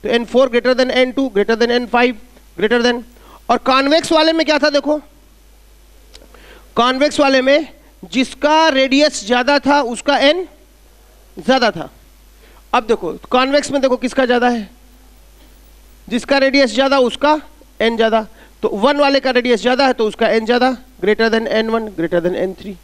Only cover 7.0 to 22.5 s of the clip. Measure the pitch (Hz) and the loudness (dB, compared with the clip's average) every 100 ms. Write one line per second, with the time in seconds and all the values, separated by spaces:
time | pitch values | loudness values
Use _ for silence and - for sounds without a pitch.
7 | 294 285 277 269 262 285 311 - - _ | -2 0 2 2 2 0 0 -14 -20 _
8 | 180 247 262 - 294 311 320 269 269 269 | -8 -4 -4 -2 0 2 2 2 2 2
9 | 294 - 196 247 247 285 262 285 240 233 | 2 0 -2 -2 2 0 2 0 0 -6
10 | - 269 277 339 359 - - _ _ _ | -2 2 2 0 -4 -14 -20 _ _ _
11 | _ _ - - 165 262 233 170 - - | _ _ -20 -12 -2 2 0 -2 -12 -16
12 | - _ - - - - _ 247 220 214 | -20 _ -20 -20 -20 -20 _ -4 -2 -4
13 | 185 - - 247 262 285 277 277 262 247 | -4 -10 -4 -2 2 0 0 -2 0 -2
14 | 254 - 254 247 247 240 196 - - _ | -4 -2 0 2 0 -2 -8 -18 -20 _
15 | - - - _ - - - - - - | -20 -20 -20 _ -20 -20 -20 -20 -20 -20
16 | - 233 - 277 269 269 262 208 269 277 | -8 -8 0 2 4 4 2 2 0 2
17 | 247 - 285 302 - - - _ 226 233 | 0 0 0 0 -2 -20 -20 _ -2 0
18 | 226 220 214 - - _ 214 208 233 285 | 2 0 -2 -16 -20 _ -6 0 0 2
19 | 285 277 269 247 240 233 214 247 269 254 | 2 2 0 -2 0 0 0 0 0 0
20 | 214 - 220 220 220 240 254 254 - - | -2 0 0 0 0 0 0 -2 -12 -6
21 | 190 214 226 226 226 220 226 226 220 185 | -2 0 2 0 -2 -2 -2 -2 -4 -6
22 | 165 175 170 180 185 | -2 -2 -2 -2 -4